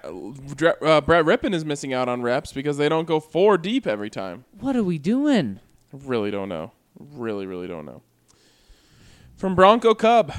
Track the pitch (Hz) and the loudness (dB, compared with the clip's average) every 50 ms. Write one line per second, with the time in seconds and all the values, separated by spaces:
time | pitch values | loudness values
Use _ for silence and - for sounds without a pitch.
0 | - 76 82 92 - 101 131 139 135 139 143 139 156 165 - - 131 156 160 151 | -2 -14 -12 -12 -12 -14 -14 -14 -14 -12 -4 0 2 2 2 2 2 4 4 4
1 | 143 147 165 175 156 156 208 262 - 269 196 165 156 156 147 139 - 139 131 127 | 4 4 4 4 4 4 2 2 0 -2 -4 -4 -4 -4 -6 -6 -6 -4 -2 -2
2 | 127 123 123 123 120 120 123 139 143 - - 139 135 147 143 139 147 147 160 160 | -2 -2 -2 -2 -2 -2 -2 -2 -4 -6 -10 -6 -4 -4 -2 0 0 0 2 0
3 | 165 160 160 156 151 - - 160 190 214 202 180 160 190 233 269 - - 107 104 | 0 0 -2 -2 -2 -2 0 2 4 4 4 2 0 -2 -4 -2 -2 -2 -4 -4
4 | 104 107 - 127 95 95 87 110 127 _ _ 202 202 269 269 247 214 180 175 156 | -6 -8 -8 -8 -8 -8 -10 -12 -16 _ _ -10 -6 -4 -2 -2 -2 -2 -2 -4
5 | 135 175 226 262 285 302 277 220 147 107 98 92 _ _ _ _ _ _ - 135 | -2 -2 -2 0 2 2 2 2 0 -2 -6 -10 _ _ _ _ _ _ -20 -14
6 | 139 135 127 117 104 104 101 101 98 98 92 78 80 107 _ _ _ _ _ - | -8 -4 -2 -2 -2 -2 -4 -6 -6 -6 -8 -8 -10 -12 _ _ _ _ _ -20
7 | 143 143 147 143 120 113 107 101 98 95 92 90 90 90 87 80 76 71 64 76 | -20 -18 -14 -10 -8 -6 -6 -6 -6 -8 -8 -10 -10 -10 -10 -12 -12 -14 -18 -20
8 | _ _ _ _ _ _ _ _ _ _ _ _ _ _ - _ _ _ _ _ | _ _ _ _ _ _ _ _ _ _ _ _ _ _ -20 _ _ _ _ _
9 | _ - - _ _ - _ - - 190 185 175 185 196 220 240 226 226 220 - | _ -20 -20 _ _ -20 _ -8 -6 -2 4 6 8 8 8 6 6 2 2 4
10 | - 220 240 233 202 139 - | 4 4 4 4 2 0 -4